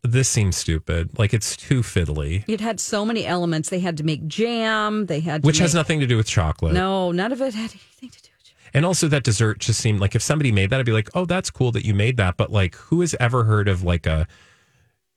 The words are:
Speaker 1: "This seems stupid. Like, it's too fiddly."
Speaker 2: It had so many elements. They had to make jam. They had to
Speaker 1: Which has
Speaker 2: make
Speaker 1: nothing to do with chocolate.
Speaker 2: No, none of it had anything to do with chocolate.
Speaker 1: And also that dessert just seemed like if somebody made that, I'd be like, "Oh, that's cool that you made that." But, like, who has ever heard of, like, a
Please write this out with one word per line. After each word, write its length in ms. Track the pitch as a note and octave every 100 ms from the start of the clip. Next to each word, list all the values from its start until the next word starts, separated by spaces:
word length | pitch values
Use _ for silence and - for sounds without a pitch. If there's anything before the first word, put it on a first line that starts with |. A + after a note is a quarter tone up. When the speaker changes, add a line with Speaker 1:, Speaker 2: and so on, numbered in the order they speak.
Speaker 1:
"This 260 | B2 B2 C3
seems 300 | - G2 E2
stupid. 640 | - D#2+ - E2 E2+ -
Like, 120 | G#2
it's 240 | A2 - -
too 260 | - C3+
fiddly." 640 | A#2 - D#2 D2+ C#2+ F2+ G#2+
Speaker 2:
It 120 | G#3+
had 200 | A3 G#3
so 260 | - G#3 G#3+
many 220 | A3+ -
elements. 420 | F3 E3+ D#3 D#3
They 100 | F#3
had 180 | F3+ D#3
to 60 |
make 220 | D#3 D3+ D#3
jam. 800 | F3 A3+ A#3 A3 A3 G#3+ G#3+ G3
They 140 | D3+
had 240 | E3 D3+
to 20 | C#3+
Speaker 1:
Which 140 | D3+
has 160 | E3+ E3
Speaker 2:
make 40 |
Speaker 1:
nothing 200 | D3+ D#3
to 80 | C3
do 100 | A#2
with 80 | G#2+
chocolate. 480 | - D#2+ D2+ D#2+
Speaker 2:
No, 380 | F2+ F#3+ F#3+ F3+
none 200 | F3 G#3
of 80 | B3+
it 140 | C4+
had 160 | G#3+ A3+
anything 400 | G3 - _ B3+
to 100 | -
do 60 | - _
with 100 | _
chocolate. 260 | _ -
Speaker 1:
And 100 | C3+
also 240 | E3+ F3+ D#3+
that 140 | C#3+
dessert 360 | B2 G#2 A2 -
just 200 | - A2+
seemed 200 | A#2 G#2
like 160 | G2 A2
if 80 |
somebody 280 | - D3+ C#3
made 200 | G#2 G2
that, 80 | C3+
I'd 80 | A#2+
be 40 |
like, 200 | A2 G#2
"Oh, 120 | F3+ F3+
that's 260 | F3+ -
cool 200 | - B2+
that 120 | A2+ A2+
you 80 |
made 240 | G2+ A2 B2+
that." 180 | F#2 -
But, 160 | G#2+
like, 220 | G#2 F#2 -
who 240 | - E3
has 140 | F3 -
ever 240 | B2 B2
heard 240 | A2 G#2+ G2+
of, 160 | F#2
like, 240 | F2+ F2 D#2+
a 200 | D#2+ D#2 - - _ _ _ _ _ _